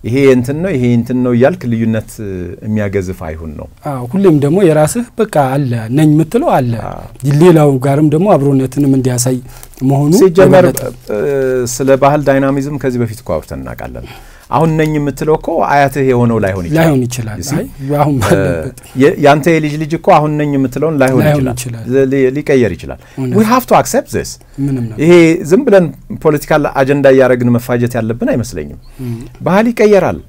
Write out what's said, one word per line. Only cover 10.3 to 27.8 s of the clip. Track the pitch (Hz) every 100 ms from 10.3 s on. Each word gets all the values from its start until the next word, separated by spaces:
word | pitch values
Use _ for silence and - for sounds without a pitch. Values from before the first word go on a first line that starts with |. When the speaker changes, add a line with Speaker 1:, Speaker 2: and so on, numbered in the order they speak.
| 175 185 185 180
Speaker 2:
የበለጠ | - - - -
Speaker 1:
እ፣ | 104 147 139 131 127 120
ስለ | - 135 135
ባህል | 139 151
ዳይናሚዝም | 143 135 135 139 139 147
ከዚህ | 135 123
በፊት | 113 104
እኮ | -
አውርተን | 80 - 69
እናውቃለን። | 64 60 62 62 62 - - - -
አሁን | 123 165
ነኝ | 156 156
የምትለው | 151 143 139 151 156
እኮ | - 165
አያትህ | - 143 139 139 131
የሆነው | 123 120 113
ላይሆን | 98 95
ይችላል። | 85 156
Speaker 2:
ላይሆን | 160 139
ይችላል። | 123 127 110 104
Speaker 1:
You | -
see? | 151
Speaker 2:
አይ፣ | - - 135 143
አሁን | 156 135
Speaker 1:
እ፣ |
Speaker 2:
ባለበት | 98 101 95 85 78 - - 127
Speaker 1:
የ-፣ | 139 -
ያንተ | 143 151 170
የልጅ | 160 151 147
ልጅ | 156
እኮ | 165 180
አሁን | 165 151
ነኝ | 151 147
የምትለውን | 139 135 131 156 151
ላይሆን | 127 139
Speaker 2:
ላይሆን | 151 147
Speaker 1:
ይችላል። | 127 117
Speaker 2:
ይችላል። | 123 117 113 131
Speaker 1:
ሊ-፣ | 135 139
ሊ-፣ | 127
ሊቀየር | 139 151 139 120
ይችላል። | 85 - - -
Speaker 2:
እውነት። | - 131 185
Speaker 1:
We | 220
have | 247 247
to | 180
accept | - - -
this። | 104 - - - -
Speaker 2:
ምንም | 143 131
ነው። | 117 107
Speaker 1:
ይሄ | 156 175 165 165
ዝም | 143 190
ብለን | 285 190 165 - - -
ፖለቲካል | 160 151 - 156 143
አጀንዳ | 135 135 143 135
እያደረግን | 135 127 127 120
መፋጀት | 117 123 123